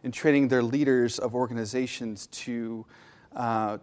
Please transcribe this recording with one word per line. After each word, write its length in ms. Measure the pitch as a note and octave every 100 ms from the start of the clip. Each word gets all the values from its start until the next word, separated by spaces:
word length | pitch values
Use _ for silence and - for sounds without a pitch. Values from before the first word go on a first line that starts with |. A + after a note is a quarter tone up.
in 120 | C3
training 340 | - D#3 C#3+ C3+
their 160 | B2+
leaders 560 | A#2 C#3 C#3 B2+ A#2+ -
of 160 | A#2+ B2
organizations 920 | A#2+ A#2 G#2+ B2+ B2+ - A#2 G#2 -
to, 580 | - - A#2+ A2+ A2+ A2 - - - - -
uh, 440 | A#2+ A2 G#2+ G#2